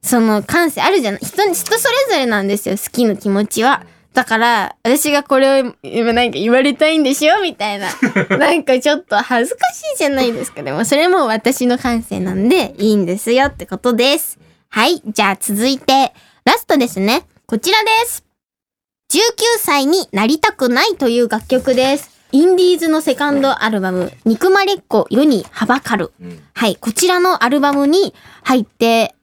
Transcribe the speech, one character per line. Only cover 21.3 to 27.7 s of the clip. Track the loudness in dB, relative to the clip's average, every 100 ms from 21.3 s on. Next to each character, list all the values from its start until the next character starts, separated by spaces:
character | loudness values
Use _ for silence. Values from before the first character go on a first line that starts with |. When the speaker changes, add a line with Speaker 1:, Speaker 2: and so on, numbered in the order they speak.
| -2 -2
Speaker 1:
曲 | -2 0
で | 0 2 0
す。 | -4 _ _
イ | 2 4
ン | 4
デ |
ィ | 4 2
ー |
ズ | 0
の | 0
セ | 0 -2
カ | 0
ン | 0
ド | 0 0
ア | -2
ル | -2
バ | -2
ム、 | -4 -4 -4 -2
憎 | 0 2
ま | 2 2
れ | -4
っ | _
子 | 0 0
世 | 2
に | 2 2 -2
は | -6 -2
ば | -2
か | 0 -4
る。 | -4 _
Speaker 2:
う | -20
ん。 | -20 -20
Speaker 1:
は | -2 -2
い。 | -2
こ | -6
ち | -2 0
ら | 2
の | 2 2
ア | 0
ル | 2
バ | 0